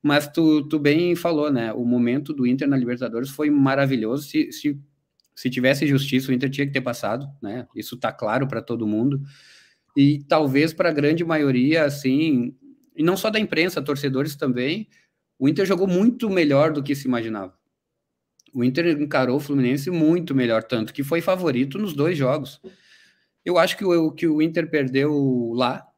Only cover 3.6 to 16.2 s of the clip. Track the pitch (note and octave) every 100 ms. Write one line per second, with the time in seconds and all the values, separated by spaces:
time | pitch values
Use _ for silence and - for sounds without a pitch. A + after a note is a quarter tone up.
3.6 | C3+ C#3 C#3 C3 A2 C3+ D3 D#3 D3+ -
4.6 | D3+ C#3+ - _ _ _ _ - B2+ B2+
5.6 | B2+ C#3 D#3 C3+ C#3 B2+ C3 B2 C3+ C3+
6.6 | C#3+ C#3 B2 A#2+ G#2 A#2 C#3+ - G#2 A#2
7.6 | A#2+ - G#2+ A#2+ A2+ - A2 A#2 C#3 A#2
8.6 | - A#2 G#2+ G#2+ B2+ C#3 C#3 - - -
9.6 | _ _ _ - C#3+ D3 C#3+ D#3 D3 C3+
10.6 | D#3+ D#3+ F3 D3+ C#3+ E3 E3 D#3 C#3+ B2+
11.6 | C3 D#3+ D3 C#3 C3+ C3+ D#3+ C3 A#2+ -
12.6 | - - _ - D#3+ F#3 A3 A3 G#3+ D#3+
13.6 | F3+ F3+ C#3 C#3 C#3 C3 D3 C#3+ C#3 B2
14.6 | B2+ F#3 G#3+ _ _ _ _ _ C3+ D3+
15.6 | F#3+ F#3 F#3+ F3+ A3 A#3